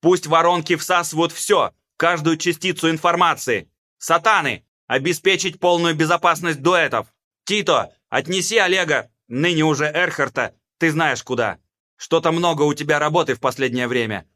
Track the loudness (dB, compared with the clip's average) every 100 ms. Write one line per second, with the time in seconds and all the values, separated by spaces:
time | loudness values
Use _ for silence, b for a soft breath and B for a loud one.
0 | 4 2 2 2 4 2 0 -4 0 -2
1 | 0 -2 -2 -4 0 0 0 _ _ _
2 | 0 0 0 0 -2 -2 -4 0 0 0
3 | 0 2 2 0 -2 -4 -4 _ _ _
4 | -2 0 2 2 0 -6 _ _ _ -2
5 | 0 -2 0 0 -2 0 2 2 2 0
6 | 0 2 2 0 -2 -2 2 2 2 -2
7 | -6 _ _ _ -4 -2 2 0 0 _
8 | _ -4 -2 -4 0 0 2 0 0 -2
9 | -2 _ _ -2 0 2 2 2 0 0
10 | -2 -2 -4 -2 -6 _ _ _ -2 0
11 | -2 -2 -4 -2 -2 -4 _ _ _ _
12 | -2 0 2 0 0 2 0 -2 -2 0
13 | 2 0 0 -2 -2 -2 -2 -2 -2 -2
14 | -2 -6 -12